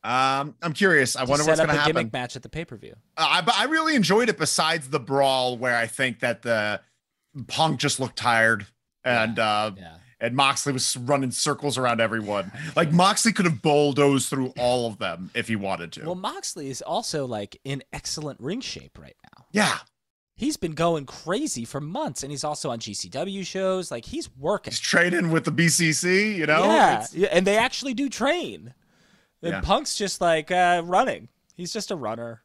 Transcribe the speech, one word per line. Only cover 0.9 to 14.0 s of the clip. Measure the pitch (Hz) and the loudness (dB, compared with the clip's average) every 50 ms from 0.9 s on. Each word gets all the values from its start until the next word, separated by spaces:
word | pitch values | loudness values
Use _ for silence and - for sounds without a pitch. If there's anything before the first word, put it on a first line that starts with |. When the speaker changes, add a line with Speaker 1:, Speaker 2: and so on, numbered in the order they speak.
| 170 147 131 117 - | 6 6 4 4 0
Speaker 1:
I | 123 131 | -2 0
Speaker 2:
To | 123 | 0
Speaker 1:
wonder | 139 143 151 | 2 2 4
Speaker 2:
set | 156 | 4
Speaker 1:
what's | 160 156 | 4 4
Speaker 2:
up | 160 | 4
Speaker 1:
gonna | 151 147 147 | 4 4 4
Speaker 2:
a | 147 | 2
gimmick | 151 156 - 117 | 2 2 0 -2
Speaker 1:
happen. | 110 107 | -2 -4
Speaker 2:
match | 131 123 120 - | -6 -6 -6 -8
at | 127 - | -14 -14
the | - | -10
pay-per-view. | - 156 170 - 127 98 - - - - _ _ _ | -10 -10 -10 -10 -14 -16 -16 -20 -20 -20 _ _ _
Speaker 1:
Uh, | - 160 143 | 0 2 2
I, | 151 - | 2 4
but | 160 226 233 | 4 2 2
I | 196 220 | 2 2
really | 277 320 320 320 320 302 | 2 2 2 2 4 4
enjoyed | 254 185 147 190 220 247 226 | 4 4 4 4 4 4 2
it. | 185 | 0
Besides | - 156 - - - 160 156 165 170 135 131 | 0 -2 0 0 0 2 2 0 -2 -4 -4
the | 147 147 | -6 -6
brawl, | 117 117 135 139 139 135 131 131 127 127 123 | -2 0 2 2 4 4 4 2 0 0 -2
where | 113 123 127 120 | -2 -2 0 0
I | 117 117 | 0 0
think | 110 - - 131 127 117 - | -2 -2 -2 -2 -2 -2 -2
that | - 120 117 - - | -2 -2 -2 -2 -2
the | 120 117 107 107 104 104 98 _ _ _ _ _ _ _ _ _ _ _ 143 113 | 0 0 2 2 0 -2 -4 _ _ _ _ _ _ _ _ _ _ _ -16 -12
Punk | - - - 160 156 151 120 | -6 0 2 2 2 2 0
just | - 143 - - | -2 -2 -2 -2
looked | 131 113 - | -4 -6 -6
tired, | - - 123 117 113 113 113 113 104 101 - _ _ _ _ _ _ - | -2 0 2 4 6 4 4 2 0 -4 -14 _ _ _ _ _ _ -2
and, | 127 123 117 110 113 113 | 0 2 2 2 0 0
Speaker 2:
Yeah, | 117 113 107 | 0 2 2
Speaker 1:
uh, | 104 107 107 110 95 | 2 0 0 -2 -6
Speaker 2:
yeah. | 92 90 82 80 85 - _ _ _ | -10 -18 -20 -20 -20 -20 _ _ _
Speaker 1:
and | 117 120 123 | -4 -2 2
Moxley | 135 139 135 135 - - 143 | 2 2 2 2 0 -2 -2
was | 135 127 - - - | -2 -2 -2 -2 -4
running | 127 120 127 147 139 135 127 | -4 0 0 0 0 0 -2
circles | - - - 156 143 - 143 147 - | -4 -2 -2 -2 -2 -2 -2 -4 -2
around | 131 127 123 117 113 | 0 0 0 2 2
everyone. | 113 107 113 113 104 101 104 101 95 98 - 139 151 160 - | 2 0 0 -4 -2 -2 -2 -2 -2 -4 -10 -10 -12 -2 0
Like, | 160 170 147 | 0 2 4
Moxley | 160 175 180 196 208 - - 226 - | 4 4 4 4 4 2 2 2 2
could | - 180 | 2 2
have | 175 156 110 | 0 0 2
bulldozed | - 156 147 147 147 143 135 147 | 2 4 6 6 4 4 4 4